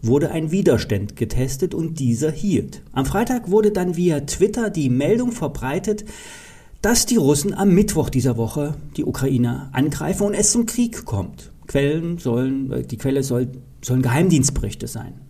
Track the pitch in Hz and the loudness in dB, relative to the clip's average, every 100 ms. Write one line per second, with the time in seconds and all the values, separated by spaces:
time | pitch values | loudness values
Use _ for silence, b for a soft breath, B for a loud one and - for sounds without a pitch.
0 | 117 139 117 160 156 185 190 120 - 101 | 4 2 2 -2 -2 2 4 2 2 -4
1 | 101 - 117 127 131 - 185 - 160 160 | -4 -6 -2 0 -2 -2 -4 -2 -4 -2
2 | 131 113 156 156 208 156 - - - - | 0 0 0 0 0 0 -2 -10 -8 -4
3 | 135 196 233 254 233 202 208 202 180 165 | -2 0 0 -2 2 4 4 2 -2 2
4 | 175 147 139 - 196 214 220 175 139 123 | 2 2 -2 0 2 2 -2 0 0 2
5 | 147 226 247 233 151 135 127 214 220 208 | 2 2 0 -2 -6 -4 -4 -4 -2 -4
6 | 208 B B B B B B B 196 233 | -6 B B B B B B B 2 2
7 | - 240 139 147 196 190 196 180 214 160 | 2 4 4 4 2 2 4 6 4 2
8 | 143 131 131 117 113 - 147 147 - - | 0 2 2 0 -2 -2 -4 -6 -10 -6
9 | 151 - 135 131 120 127 - - 147 - | -4 -2 0 2 2 0 -6 -2 0 0
10 | 156 190 202 196 208 233 226 - 233 - | -4 0 0 2 2 2 0 0 -2 -2
11 | - 101 90 - - - - 143 139 156 | -6 -4 -4 -10 -20 -20 -4 0 2 0
12 | 165 170 135 117 131 135 135 - - 113 | -2 -4 -2 0 0 -2 -4 -4 -6 -4
13 | 135 135 135 123 123 - - - - 127 | 0 0 0 0 -2 -6 -18 -14 -2 0
14 | 127 127 180 160 123 - 101 - 113 113 | 2 2 4 6 4 0 -4 -6 -10 -10
15 | 95 - | -12 -14